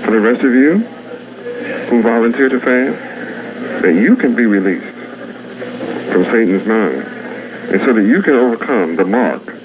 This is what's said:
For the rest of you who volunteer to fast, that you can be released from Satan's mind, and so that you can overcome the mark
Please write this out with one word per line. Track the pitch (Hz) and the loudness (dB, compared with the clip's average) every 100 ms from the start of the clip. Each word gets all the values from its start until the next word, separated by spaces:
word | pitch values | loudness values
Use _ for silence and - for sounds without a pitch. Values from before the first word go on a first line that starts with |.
For | - | 2
the | - | 4
rest | 214 240 | 4 4
of | - | 4
you | 123 143 190 233 - - - - - - - - - - | 6 6 4 0 -8 -14 -16 -16 -14 -10 -10 -8 -6 0
who | 120 | 2
volunteer | 113 117 117 120 135 | 2 2 2 2 0
to | 127 | 0
fast, | 131 127 135 - - - - - - - - - | 0 2 0 -4 -8 -12 -12 -10 -12 -10 -8 -2
that | 92 | 2
you | 85 113 - | 4 4 4
can | 139 117 | 2 2
be | 117 | 2
released | 101 95 82 - - - - - - - - - - - - - | 2 2 -2 -6 -14 -16 -14 -14 -16 -16 -12 -10 -8 -8 -8 -2
from | 90 92 | 0 2
Satan's | 117 110 95 98 | 2 2 2 0
mind, | 110 95 67 - - - - - - - | 0 0 -2 -8 -12 -12 -12 -12 -12 -4
and | 95 | 0
so | - | 2
that | 113 | 4
you | 101 165 | 4 4
can | 190 | 4
overcome | 135 123 113 - 127 85 82 | 4 4 0 -2 0 0 0
the | - | 0
mark | 107 104 64 - - | 2 0 -2 -10 -16